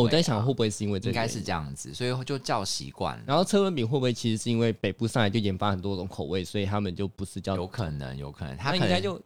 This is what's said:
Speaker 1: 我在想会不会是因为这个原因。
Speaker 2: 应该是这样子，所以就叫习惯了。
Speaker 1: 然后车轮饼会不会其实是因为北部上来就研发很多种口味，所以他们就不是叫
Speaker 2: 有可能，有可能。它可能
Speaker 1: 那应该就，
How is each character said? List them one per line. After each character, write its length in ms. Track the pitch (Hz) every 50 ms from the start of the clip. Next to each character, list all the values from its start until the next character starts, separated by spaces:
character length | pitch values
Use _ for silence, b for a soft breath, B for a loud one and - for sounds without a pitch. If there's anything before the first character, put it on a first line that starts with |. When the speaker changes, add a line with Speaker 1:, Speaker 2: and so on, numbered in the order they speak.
| 120
Speaker 1:
我 60 | 113
在 100 | 147 160
想 220 | 175 - 123 104 110
会 80 | 131
不 80 | 135 -
会 80 | 117 110
是 160 | 101 - 107
因 60 | 104
为 100 | 101 95
这 120 | - -
个 20 | -
原 80 | 117
因。 0 |
Speaker 2:
应 60 | 113 113
该 40 |
是 80 | - 113 87
这 60 | -
样 220 | 92 82 76 69 69
子， 180 | - - 64 71
所 140 | 95 123 123
以 160 | 127 127 131
就 140 | 127 143 135
叫 260 | 131 - 139 113 98
习 240 | 92 - - 143 135
惯 260 | - - 98 80 64 58
了。 60 | 57 -
Speaker 1:
然 100 | 139 160
后 60 | 190
车 160 | - - 202
轮 160 | 202 190 180
饼 120 | 143 117 110
会 120 | 143 143
不 20 |
会 100 | 127 127
其 240 | 120 - - 117 110
实 80 | 110 -
是 60 | 120
因 80 | 117 113
为 160 | 117 117 107
北 180 | - - 101
部 160 | 95 - 117 113
上 140 | - 127
来 80 | 113 101
就 100 | 98 117
研 160 | 101 101 92
发 140 | 90 101 104
很 100 | 98 90
多 160 | 90 101 98
种 120 | 90 87 95
口 160 | - - 87
味， 180 | 69 87 95 90
所 160 | - - 104
以 60 | 98
他 160 | 98 101 104
们 140 | 101 95 87
就 120 | 80 98 92
不 160 | - - 98
是 160 | - - 98
叫 160 | 90 - 95
Speaker 2:
有 120 | 90 87 95
可 240 | - - 104 82
能， 260 | 76 71 67 64 67 67
有 140 | 71 69
可 120 | 71 - -
能。 120 | 73 67 76
它 140 | - 139
可 80 | 160 185
能 0 |
Speaker 1:
那 60 | - -
应 40 |
该 80 | 180 180
就， 220 | 190 202 180 - -